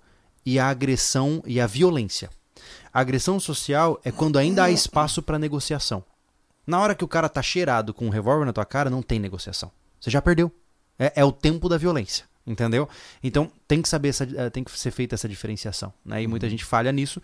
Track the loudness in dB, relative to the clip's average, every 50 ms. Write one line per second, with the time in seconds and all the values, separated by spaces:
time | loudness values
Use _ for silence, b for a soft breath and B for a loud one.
0 | b b b b b b b b b 0 2 2 2 2 0 0 0 0 0 2
1 | 0 0 0 2 2 0 0 -2 -4 -2 0 0 0 0 2 4 4 4 4 2
2 | -2 -4 -6 -8 -10 -10 -16 -20 _ _ _ B B B B B B B B 0
3 | 2 2 0 0 2 0 0 0 -2 -4 -4 -4 -2 0 2 2 2 2 0 -2
4 | -4 -6 -2 0 2 2 4 4 4 4 4 4 4 4 4 2 2 0 2 0
5 | 0 0 0 -4 -4 -2 -2 -2 -2 -2 -2 -4 -4 -2 -4 -4 -2 -4 -4 -6
6 | -8 _ _ _ _ _ _ _ _ _ _ _ _ -2 0 2 2 2 2 0
7 | -2 -2 0 0 0 0 0 -2 -2 -2 0 0 2 2 2 2 0 -2 -4 -4
8 | -2 -2 -2 0 2 2 2 2 2 0 0 -2 -4 -2 0 -2 0 0 -2 -2
9 | -2 -2 -2 -2 -2 -4 -8 -10 -10 -10 -10 -10 -10 -10 -14 _ _ _ _ _
10 | -4 0 0 2 4 4 4 4 2 2 0 _ _ _ _ _ _ _ _ -2
11 | 0 2 4 4 4 4 4 4 2 2 2 2 0 0 0 2 2 2 0 0
12 | -2 -4 -6 -8 -8 _ _ _ -10 -6 -4 -2 0 2 2 2 0 -2 B B
13 | B B B B B 0 0 0 0 0 -4 _ _ 0 2 2 2 0 0 0
14 | 0 0 0 0 -4 -4 -4 -4 -6 -4 -4 -6 -8 -8 -8 -8 -6 -6 -4 -4
15 | -4 -4 -4 -4 -6 -6 -8 -8 -8 -8 -8 -6 -8 -8 -8 -8 -10 -12 -14 _
16 | -12 -8 -6 -4 -4 -2 -2 -2 -2 -4 -4 -6 -4 -2 0 0 2 2 0 0
17 | -2 -4 -6 -10